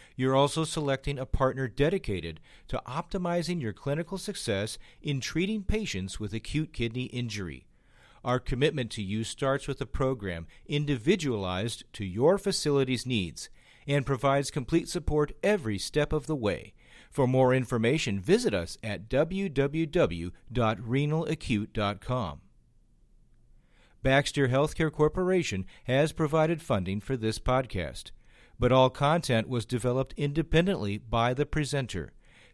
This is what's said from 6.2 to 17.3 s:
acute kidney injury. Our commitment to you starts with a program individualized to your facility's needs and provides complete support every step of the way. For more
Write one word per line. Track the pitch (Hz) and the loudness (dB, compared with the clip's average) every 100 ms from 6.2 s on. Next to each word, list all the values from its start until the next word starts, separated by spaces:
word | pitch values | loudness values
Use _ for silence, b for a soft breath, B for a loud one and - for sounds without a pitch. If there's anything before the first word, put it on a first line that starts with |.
| 104 | -6
acute | 110 - 156 156 | -6 -4 -2 -2
kidney | - 117 120 127 | -2 -2 -2 -4
injury. | 123 120 104 90 65 - b b b b b | -4 -6 -6 -6 -10 -16 b b b b b
Our | 123 123 | -2 0
commitment | - 120 151 147 117 | 0 2 2 2 -4
to | - | -6
you | 95 107 113 | -4 -4 -4
starts | - 139 135 139 | -2 0 0 -2
with | 135 | -6
a | - | -4
program | - 131 127 98 85 80 b - | 0 0 0 -4 -6 -10 b -4
individualized | 147 147 131 120 202 151 110 92 92 113 - - | -2 0 0 2 2 2 -2 -2 -2 -2 -6 -12
to | - 98 | -8 -6
your | 92 143 196 | 2 2 4
facility's | 202 180 151 139 127 123 123 | 0 -2 2 2 2 -2 -2
needs | 117 85 - - b b b - | -2 -2 -6 -16 b b b -2
and | 143 127 | -2 0
provides | 131 139 139 139 | 0 2 2 0
complete | - 120 165 - | -4 0 0 0
support | 180 147 151 147 - | -2 0 0 0 0
every | 196 208 113 101 | 0 2 0 -4
step | - 151 147 | -2 0 0
of | 156 139 | 0 -2
the | 151 | 0
way. | 104 87 - B B B B | 0 -2 -4 B B B B
For | - | 0
more | 127 | 4